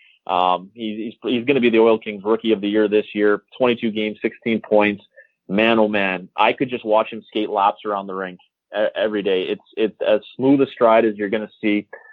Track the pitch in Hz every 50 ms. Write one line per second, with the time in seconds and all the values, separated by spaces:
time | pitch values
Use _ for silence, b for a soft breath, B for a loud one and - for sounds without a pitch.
0 | b b b b _ - 92 90 90 90 87 87 90 98 _ 117 113 110 107 113
1 | 107 113 107 _ - - 127 120 117 131 143 131 120 117 110 110 110 117 110 110
2 | - 110 104 101 95 107 113 110 - 113 110 98 101 101 104 110 107 101 104 107
3 | 101 - - 104 104 104 104 98 - _ - - 131 123 120 117 120 113 104 110
4 | 107 107 107 - - 113 - - - 117 113 107 - - 107 104 104 104 101 98
5 | - b b b b b b _ _ - 92 104 113 113 117 113 107 107 107 101
6 | 98 95 92 90 90 - _ - 107 120 127 - 139 123 123 113 - 110 107 110
7 | 110 - 117 110 - _ - 113 107 87 104 101 98 104 104 - - 107 104 98
8 | 95 98 95 95 95 92 90 90 _ _ _ _ _ _ - 104 107 - - 90
9 | 101 110 107 104 95 101 95 92 90 - 104 101 - _ _ - 110 104 - -
10 | - - - 107 - - - - 127 135 143 139 135 131 - - 123 113 113 113
11 | 113 110 104 101 104 98 110 110 107 101 _ _ - 107 104 107 101 _ B B
12 | B B